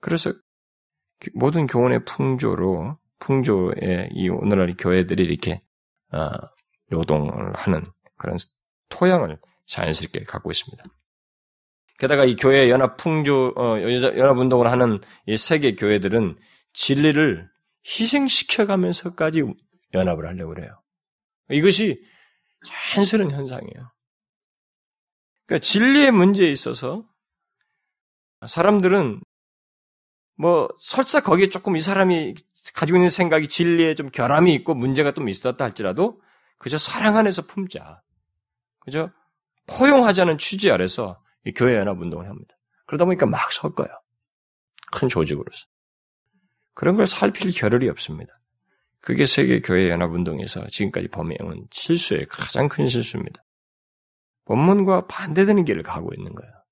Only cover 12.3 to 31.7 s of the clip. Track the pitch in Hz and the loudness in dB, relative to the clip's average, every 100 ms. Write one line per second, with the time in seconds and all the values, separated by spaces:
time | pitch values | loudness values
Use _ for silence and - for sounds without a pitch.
12.3 | 113 135 139 127 127 131 - 170 156 143 | 6 6 8 8 6 2 0 -2 0 2
13.3 | 139 127 - 123 110 98 123 127 - 135 | 2 2 0 -2 0 0 0 0 4 4
14.3 | 127 127 123 117 123 123 104 - - - | 4 4 4 4 4 2 0 -8 -18 -6
15.3 | 107 - 156 139 101 104 104 95 113 101 | -4 0 0 0 0 0 2 2 0 -2
16.3 | 78 _ _ _ - - 139 156 147 156 | -6 _ _ _ -8 -2 2 4 4 0
17.3 | 85 92 _ _ _ - - 226 285 269 | -2 -10 _ _ _ -14 -4 0 0 2
18.3 | - - - 202 196 180 175 180 - 160 | 0 -2 -2 0 0 0 -4 -8 -4 -2
19.3 | 160 127 - _ _ _ 92 92 80 80 | 0 -2 -6 _ _ _ -2 0 -2 -8
20.3 | 90 82 76 82 - _ _ _ _ _ | -10 -12 -12 -16 -20 _ _ _ _ _
21.3 | _ _ 143 180 185 214 - _ _ _ | _ _ 2 2 2 0 -4 _ _ _
22.3 | _ _ _ - - - - 196 214 180 | _ _ _ -18 -12 -4 0 2 2 0
23.3 | 139 139 127 - - 127 _ _ _ _ | -4 -8 -10 -14 -18 -20 _ _ _ _
24.3 | _ _ _ _ _ _ _ _ _ _ | _ _ _ _ _ _ _ _ _ _
25.3 | _ _ 160 - 202 247 277 277 220 180 | _ _ -4 0 2 4 6 6 6 4
26.3 | 196 175 139 123 120 131 185 226 _ _ | 6 2 2 -6 -8 -8 -10 -14 _ _
27.3 | _ _ _ _ _ _ _ _ _ _ | _ _ _ _ _ _ _ _ _ _
28.3 | _ 117 - 185 208 185 196 143 98 - | _ -10 2 4 4 4 2 0 -4 -14
29.3 | _ _ _ _ _ _ _ _ _ _ | _ _ _ _ _ _ _ _ _ _
30.3 | - 160 170 117 - - - 262 302 - | -2 2 2 0 -8 -6 -2 0 0 2
31.3 | 175 190 190 196 | 2 2 0 -4